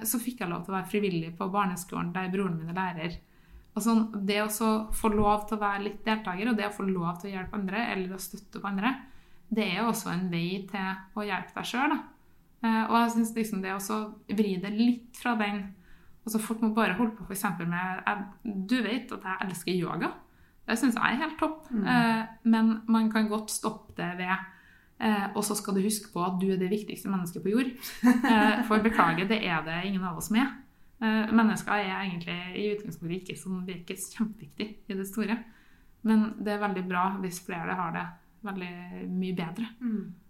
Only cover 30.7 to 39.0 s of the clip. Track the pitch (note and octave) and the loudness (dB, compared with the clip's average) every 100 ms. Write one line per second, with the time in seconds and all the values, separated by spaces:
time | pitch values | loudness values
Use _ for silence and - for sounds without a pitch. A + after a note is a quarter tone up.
30.7 | _ - - A3 A3 A3 A3 A3 F3+ - | _ -20 -2 2 2 4 6 6 4 0
31.7 | G#3 F#3+ F#3+ G3 F3 E3+ F3 F3+ F#3 G#3 | 0 0 -2 -4 -4 -6 -6 -6 -4 -2
32.7 | G#3 G#3 - E3 F#3 F#3 - F#3 F#3 F#3 | -2 -6 -8 -6 -6 -6 -10 -6 -6 -6
33.7 | E3+ - F#3+ - - A3 - - - G#3+ | -10 -10 -10 -10 -4 -4 -4 -16 -10 -10
34.7 | - - G3 F#3+ A3 G#3 A#3 - - - | -10 -8 -8 -6 -4 -2 -2 -6 -20 -20
35.7 | - - - A3 A3 G#3+ G#3+ G3+ G#3 G#3 | -20 -20 -6 4 4 4 -2 -4 -2 -2
36.7 | F#3 F#3 F3+ F#3+ G3 F#3+ F3 - F3 E3+ | -2 -2 0 0 0 -4 -6 -8 -8 -4
37.7 | F#3 E3+ F3 F3 - _ _ G#3 F#3+ F3+ | -2 -2 -4 -6 -10 _ _ -8 -8 -8
38.7 | F3 F3+ F3+ | -10 -12 -10